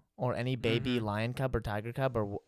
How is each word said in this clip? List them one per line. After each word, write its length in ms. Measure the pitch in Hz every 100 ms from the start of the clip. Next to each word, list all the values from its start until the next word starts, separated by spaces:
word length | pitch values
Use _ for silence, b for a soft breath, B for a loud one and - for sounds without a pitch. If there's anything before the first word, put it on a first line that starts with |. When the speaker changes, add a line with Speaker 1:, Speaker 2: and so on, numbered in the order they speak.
| _ -
Speaker 1:
or 180 | 123 110
any 200 | 127 123
baby 420 | 113 117 127 120
Speaker 2:
Mm-hmm. 80 | 107
Speaker 1:
lion 280 | 104 117
cub 220 | 127 131 120
or 60 |
tiger 320 | 107 104 117
cub 240 | 127 135 117
or 40 |
w-, 180 | 101 101